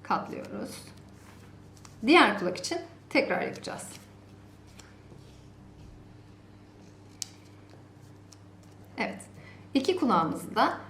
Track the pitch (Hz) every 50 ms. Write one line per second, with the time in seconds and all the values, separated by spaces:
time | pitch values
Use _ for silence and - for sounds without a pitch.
0 | - - - - - - - - - - - 202 - - - - - - - -
1 | - - - - - - - - - - - - - - - - - - - -
2 | - 220 311 349 285 214 196 196 180 180 180 - - - 339 339 - - - -
3 | - - - 294 - - 180 - - - - - - - - - - - - -
4 | - - - - - - - - - - - - - - - - - - - -
5 | - - - - - - - - - - - - - - - - - - - -
6 | - - - - - - - - - - - - - - - - - - - -
7 | - - - - - - - - - - - - - - - - - - - -
8 | - - - - - - - - - - - - - - - - - - - -
9 | 214 - - - - - - - - - - - - - - 277 254 - 359 -
10 | - 247 196 170 165 156 - 165 - - - 208 247 320 - - - -